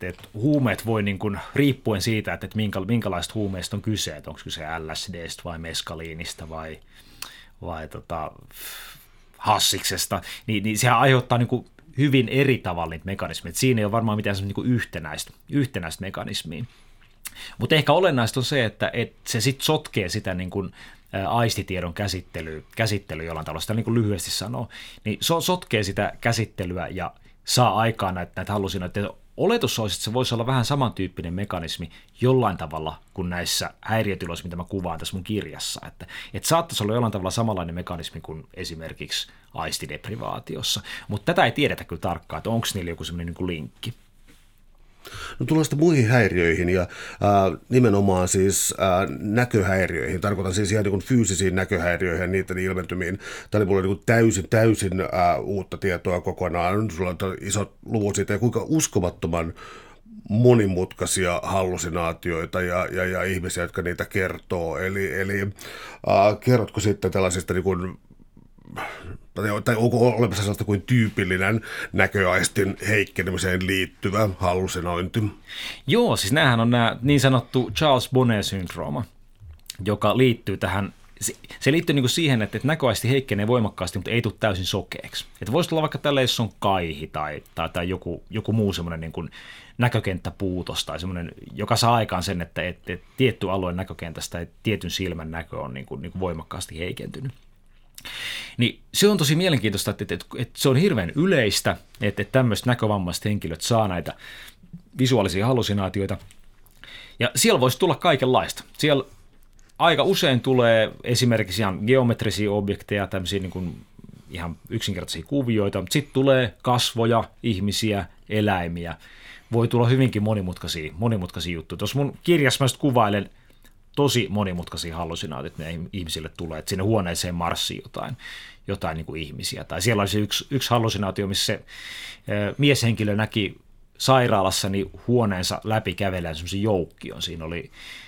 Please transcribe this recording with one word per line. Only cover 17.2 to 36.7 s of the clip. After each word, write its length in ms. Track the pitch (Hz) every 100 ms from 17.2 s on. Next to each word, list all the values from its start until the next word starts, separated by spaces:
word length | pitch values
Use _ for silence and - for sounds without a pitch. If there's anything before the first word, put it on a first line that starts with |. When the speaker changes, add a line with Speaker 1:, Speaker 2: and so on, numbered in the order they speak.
| - - - -
Speaker 1:
Mut 140 | 113
ehkä 200 | 156 143
olennaista 480 | 160 185 131 113 135
on 40 |
se, 200 | 123 143
että, 260 | 110 - -
et 200 | 120 110 _
se 160 | - 120
sit 200 | 131 131
sotkee 480 | - 156 - - 90
sitä 260 | 107 101
niin 160 | 90 90
kun, 220 | 95 98 - - - -
ää, 160 | 95 92
aistitiedon 680 | 117 117 104 - 92 87
käsittelyä, 680 | 85 101 90 - 82 80 78 - -
käsittelyä 500 | 113 101 - 80 82
jollain 200 | 80 78
tavalla, 140 | 80
sitä 140 | -
niin 100 | 110
kun 100 | 110
lyhyesti 360 | 117 104 95 -
sanoo, 380 | - 110 123 113 - - -
niin 140 | 107 -
so-, 200 | - 165
sotkee 420 | 165 180 - 110
sitä 300 | 98 98 101 -
käsittelyä 680 | 117 113 107 - 90 90 78
ja 240 | 90 85 - - _
saa 320 | - - 117 101
aikaan 380 | 113 113 95
näitä, 180 | 90 87 -
näitä 160 | 92
hallusinoita. 480 | 104 95 95 90 101 101 - - -
Oletus 420 | 165 233 123 -
olisi, 180 | 107 -
että 80 |
se 80 | -
voisi 220 | 120 120
olla 120 | 117 117
vähän 180 | 131
samantyyppinen 720 | 113 139 120 - 92 - 85
mekanismi 560 | 90 101 90 80 - 85 - - -
jollain 360 | 123 131 110 80
tavalla 420 | 80 78 78 - _
kuin 160 | - 90
näissä 400 | 87 85 - 87 -
häiriötiloissa, 640 | - 110 107 90 90 85
mitä 120 | 87 87
mä 80 |
kuvaan 340 | 82 98 87 82
tässä 180 | 82 95
mun 80 |
kirjassa. 560 | 87 107 78 71 - - -
Että, 200 | - 82 - -
et 100 | -
saattaisi 380 | - 165 165